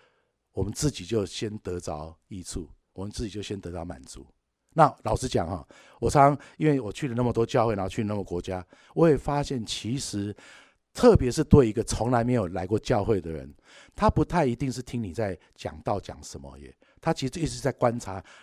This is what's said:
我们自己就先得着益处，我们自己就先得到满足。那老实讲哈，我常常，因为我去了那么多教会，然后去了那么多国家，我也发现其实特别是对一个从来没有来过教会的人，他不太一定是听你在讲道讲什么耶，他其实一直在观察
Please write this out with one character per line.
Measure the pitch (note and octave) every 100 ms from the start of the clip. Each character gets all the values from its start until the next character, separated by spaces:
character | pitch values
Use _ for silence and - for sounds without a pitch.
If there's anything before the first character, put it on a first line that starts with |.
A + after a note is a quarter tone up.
| _ _ _ _ _
我 | G2
们 | G2
自 | - D3
己 | -
就 | F2 A2+
先 | F#2 - A2 G#2+
得 | F#2 F2
着 | - D2+ D#2+ - -
益 | F#2+
处， | - F#2+ D2+ - _
我 | -
们 | G2+
自 | -
己 | A2
就 | G2+
先 | F#2+ G2
得 | E2+
到 | E2+
满 | F2 C2
足。 | B1+ - C2+ _ _ _ _
那 | D#3+ C#3+ -
老 | A2+
实 | A#2
讲 | C3 A2+ E2
哈， | F2 - - - -
我 | A#2
常 | D3 C#3
常， | C#3+ - -
因 | D3+
为 | C#3
我 | G#2
去 | - C#3+
了 |
那 | A#2
么 | B2
多 | A2+
教 | A#2 B2
会， | A2+
然 | G2+
后 | F#2+
去 | A#2+
了 | G#2
那 |
么 | G#2
多 |
国 | F2+ F2
家， | F#2+ F2+ - _ -
我 | D3+ E3
也 | C3
发 | - C#3+
现 | C#3+ C3
其 | G#2 - G#2 C3+
实 | - G#2 G2+ - - - - _ _ -
特 | A#3
别 | F#3+ A#2+
是 | D#3
对 | C#3+ D3
一 | A2+
个 | A2
从 | - - A#2
来 | A#2+
没 | A#2+
有 | B2 E2+
来 | F2+ F#2
过 | G#2
教 | - A2+
会 | F#2+ G2
的 | E2
人， | D#2 C2+ - _ - -
他 | - G#3+
不 | D#3+
太 | D3+ F3
一 | C3+
定 | A2 C3+
是 | B2
听 | - A#2+
你 | G2+
在 | A2+ G2+ F2+ _
讲 | - F2+ D#2
道 | F2+ G2
讲 | - D2
什 | - C#2+
么 | C#2 C#2
耶， | C2 - _ _
他 | E3
其 | D#3+
实 | C3 F3
一 | C#3+
直 | B2
在 | C3+
观 | - B2 A#2
察 | G2 F#2+ - -